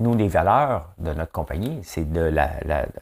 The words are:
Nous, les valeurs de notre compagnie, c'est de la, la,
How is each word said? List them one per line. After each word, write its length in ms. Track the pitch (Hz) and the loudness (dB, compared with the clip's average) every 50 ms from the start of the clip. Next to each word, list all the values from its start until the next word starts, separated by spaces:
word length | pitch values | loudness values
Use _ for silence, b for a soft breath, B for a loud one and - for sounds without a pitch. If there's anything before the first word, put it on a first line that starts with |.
Nous, 160 | 113 117 117 | 2 2 4
les 100 | 110 107 | 4 2
valeurs 680 | 90 78 82 85 98 110 135 147 139 120 98 80 - - - | 4 4 4 4 4 4 4 4 2 0 -2 -4 -8 -12 -8
de 160 | 80 82 73 | -6 -4 -4
notre 160 | 76 76 - | -4 -6 -6
compagnie, 500 | - 90 76 - - 82 104 135 160 143 90 | -6 -6 -6 -4 -4 -4 -4 -4 -6 -8 -10
c'est 260 | - - 80 80 76 | -8 -6 -4 -4 -2
de 120 | 80 85 82 | 0 2 2
la, 360 | 80 78 76 71 69 - - - | 2 2 2 0 0 -2 -6 -4
la, 240 | - 76 69 - - - - | -2 -2 -2 -2 -4 -6 -12